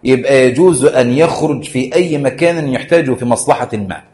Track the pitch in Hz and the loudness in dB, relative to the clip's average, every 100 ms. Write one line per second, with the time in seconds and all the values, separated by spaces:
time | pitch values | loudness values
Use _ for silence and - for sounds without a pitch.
0 | 123 131 131 135 127 123 180 151 139 131 | 2 0 2 2 4 4 2 4 2 2
1 | 120 127 165 - 156 139 - 131 127 165 | 2 2 0 0 -2 -4 -4 -6 -2 -2
2 | 180 151 139 127 170 165 147 127 - 170 | 0 -2 -4 0 -2 0 -4 -4 0 0
3 | 147 120 123 117 - 139 123 110 98 78 | 2 -2 -2 -2 0 -2 -2 -6 -8 -10
4 | - | -14